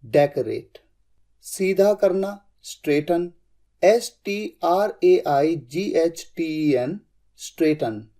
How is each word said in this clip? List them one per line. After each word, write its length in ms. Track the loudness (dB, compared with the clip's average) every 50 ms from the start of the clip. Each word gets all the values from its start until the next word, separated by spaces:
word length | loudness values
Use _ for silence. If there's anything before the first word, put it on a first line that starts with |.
| _
डेकोरेट। 720 | 0 2 2 2 2 0 -4 -4 -4 -6 -8 -10 _ _ -20 _ _ _ _ _ _ _ _ _ _ _ _
सीधा 520 | _ -16 -8 -4 -2 -2 2 4 4 2 4
करना, 560 | 2 2 0 0 0 -4 -6 -8 -14 _ _ _ _
स्ट्रेटन, 680 | _ -20 -20 -10 _ 0 0 0 0 0 -2 -2 -2 -4 -10 _ _ _ _ _ _ _ _ _ 4
एस 360 | 4 4 4 2 -6 _ _ _
टी 340 | -6 -6 -6 -6 -10 -12 _ 0
आर 340 | 0 2 2 2 -2 -2 2 4
ए 180 | 4 4 4 4 0
आई 280 | 0 2 2 0 0
जी 340 | -4 -6 -8 -6 -6 -6 -2
एच 420 | 0 0 0 0 -2 -6 -18 -18 -8
टी 80 | -8 -6
ई 300 | -6 -4 -2 0 0 0
एन, 260 | 0 0 -2 -6 -10 _ _ _ _ _ _ _
स्ट्रेटन। 720 | _ -20 -18 -4 0 0 0 0 0 -2 -6 -6 -10 -12 -18 _